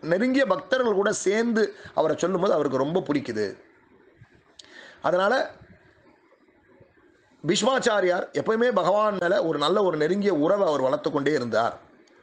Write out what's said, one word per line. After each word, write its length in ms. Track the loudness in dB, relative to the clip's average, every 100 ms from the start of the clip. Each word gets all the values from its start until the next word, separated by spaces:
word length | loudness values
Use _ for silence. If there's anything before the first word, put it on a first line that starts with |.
நெருங்கிய 460 | -2 0 2 2 2
பக்தர்கள் 460 | 0 -2 0 0
கூட 200 | 0 0
சேர்ந்து 640 | 0 0 0 0 0 0 -4 -8
அவரை 220 | -2 -2 0
சொல்லும்போது 360 | -2 0 0
அவருக்கு 260 | 0 0 0
ரொம்ப 220 | 0 -2
பிடிக்குது. 560 | -2 -2 -2 -4 -6 -8 -20 _ _ -20 _ -20 -20 _ _ -20 -20 -20 -20 -6
அதனால 480 | -2 0 2 0 -2 -10 -20 -20 _ _ _ _ _ _ _ _ _ -20 -20 _ _ _ _ _ -2
பீஷ்மாச்சாரியார் 840 | 0 2 2 2 2 2 0 -2
எப்பயுமே 420 | -4 -2 0 2
பகவான் 440 | 2 2 2 2 0
மேல 240 | 0 0
ஒரு 140 | 0 0
நல்ல 240 | 0 2
ஒரு 140 | 2 0
நெருங்கிய 380 | 0 0 0
உறவை 320 | 2 2 2 2
அவர் 140 | 0
வளர்த்து 300 | 0 0 -2
கொண்டே 220 | -2 0
இருந்தார். 460 | 0 0 0 0 -4 -16 -20 -20 _